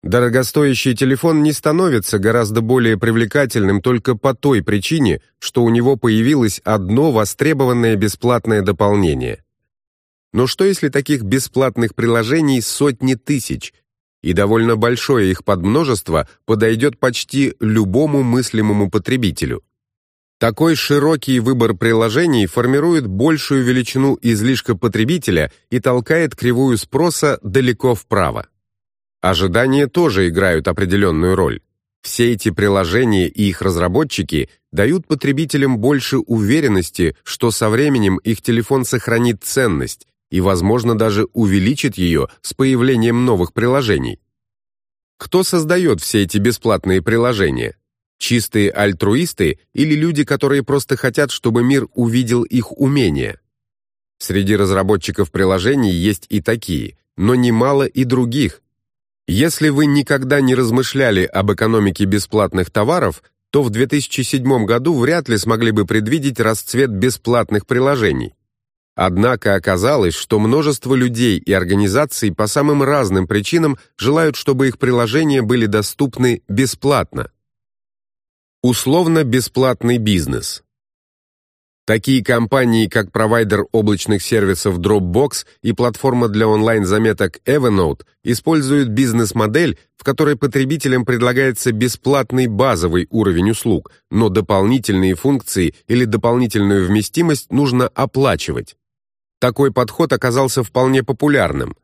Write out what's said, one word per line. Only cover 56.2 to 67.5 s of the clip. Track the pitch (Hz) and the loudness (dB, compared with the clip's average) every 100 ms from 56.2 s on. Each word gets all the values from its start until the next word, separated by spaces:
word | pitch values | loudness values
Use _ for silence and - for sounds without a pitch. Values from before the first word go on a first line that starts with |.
| - | -4
и | 107 | -4
такие, | - 117 - 78 52 - _ - | -2 -4 -4 -6 -6 -14 _ -2
но | 98 | 0
немало | 127 123 113 127 139 139 | 2 2 2 2 2 0
и | - | -2
других. | 127 127 120 131 107 - _ _ _ _ _ _ - | 0 0 0 -2 -4 -6 _ _ _ _ _ _ -4
Если | 90 160 - 151 | 0 0 2 0
вы | 143 147 | 2 2
никогда | 143 135 143 131 143 | 2 0 -2 0 2
не | 131 | 2
размышляли | 127 120 120 131 135 131 98 | 2 2 0 0 0 2 2
об | 92 95 101 | 0 0 -2
экономике | 98 110 113 101 87 | 0 0 2 0 0
бесплатных | 98 101 - 107 95 92 90 | 0 0 0 0 0 0 -2
товаров, | - 110 175 117 76 _ _ _ | -2 0 0 -2 -6 _ _ _
то | 147 | 0
в | 127 | 0
две | 104 131 | 0 0
тысячи | 147 127 - | 0 -2 -6
седьмом | 127 139 127 131 104 | -4 -2 0 0 0
году | 120 139 151 | 0 0 0
вряд | 123 170 139 | 0 0 0
ли | 110 | -2
смогли | 113 113 117 | 0 0 2
бы | 107 | 0
предвидеть | 95 110 107 151 139 120 | 0 0 0 -2 -2 -2
расцвет | 110 110 - 120 135 | -2 -2 -4 -2 -2
бесплатных | 101 127 - - 120 110 | 0 -2 -2 -2 -2 0